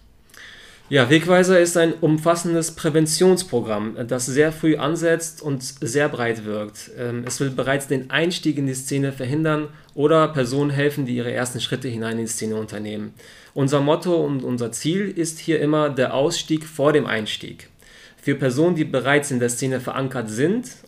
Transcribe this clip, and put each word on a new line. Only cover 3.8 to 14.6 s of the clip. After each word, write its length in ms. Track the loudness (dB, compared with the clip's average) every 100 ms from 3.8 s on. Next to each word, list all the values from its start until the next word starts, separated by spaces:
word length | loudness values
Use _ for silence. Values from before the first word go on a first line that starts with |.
| -4 -6 -4
das 180 | -4 0
sehr 280 | 2 2
früh 240 | 2 2 2
ansetzt 640 | 0 0 2 0 -2 -8
und 200 | -6 -6
sehr 460 | -6 -8 -2 0 0
breit 380 | 0 -2 -2 -4
wirkt. 460 | -6 -6 -12 -16 -8
Ähm, 280 | -6 -6 -6
es 140 | -4
will 80 | -4
bereits 380 | -2 -2 -2 -2
den 220 | -4 -2
Einstieg 480 | 0 0 -2 -2 -2
in 100 | -2
die 60 |
Szene 380 | -4 -4 -2 -2
verhindern 560 | -4 -4 0 0 0 -4 -12 -10 0
oder 340 | 4 4 4
Personen 400 | 0 0 0 0
helfen, 360 | 2 0 0 -2
die 120 | -2
ihre 160 | -2
ersten 260 | -4 -4 -6
Schritte 300 | -4 -4 -4
hinein 300 | -4 -4 -4
in 60 | -4
die 60 |
Szene 240 | -4 -4 -4
unternehmen. 580 | -6 -8 -8 -8 -10 -14 -20 -20 -10
Unser 280 | -2 2 2
Motto 340 | 4 2 2 0
und 300 | 0 -2 -4
unser 260 | -4